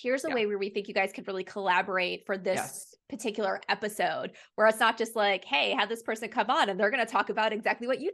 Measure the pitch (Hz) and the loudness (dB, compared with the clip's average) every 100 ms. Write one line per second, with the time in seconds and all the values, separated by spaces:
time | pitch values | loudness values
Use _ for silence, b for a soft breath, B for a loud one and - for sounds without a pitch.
0 | 247 262 320 240 208 202 196 208 202 202 | -2 -2 0 0 0 0 -4 -4 -2 0
1 | 196 - 185 190 185 208 196 180 190 185 | 0 -2 -8 -6 -6 -4 2 2 2 0
2 | 180 180 - 196 185 185 - - - - | 0 -4 -4 -4 0 -2 -2 -8 -16 -20
3 | - 247 - 220 202 196 - 202 214 208 | -14 -8 -6 -2 -2 -2 -2 -2 -2 -2
4 | 175 156 185 - B - 214 220 233 226 | -2 0 -6 -10 B 4 4 6 4 2
5 | 220 226 202 190 - 285 208 254 208 226 | -2 2 2 2 0 0 2 0 0 -2
6 | - 226 226 247 226 294 240 190 208 254 | -4 -6 -4 -2 0 2 2 2 2 2
7 | 226 - 214 220 220 214 208 208 240 262 | 0 2 0 2 0 0 -2 -2 -2 -2
8 | 311 | -2